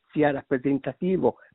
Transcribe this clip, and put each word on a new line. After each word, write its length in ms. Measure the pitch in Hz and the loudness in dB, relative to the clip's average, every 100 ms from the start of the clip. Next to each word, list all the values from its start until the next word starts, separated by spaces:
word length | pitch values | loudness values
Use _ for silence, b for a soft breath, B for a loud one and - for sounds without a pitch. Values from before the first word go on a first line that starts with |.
| _ | _
sia 200 | 156 147 | 0 0
rappresentativo 1080 | 135 - 135 139 135 139 - 180 185 120 - b | 0 -2 -2 0 -2 -4 -4 -2 2 2 0 b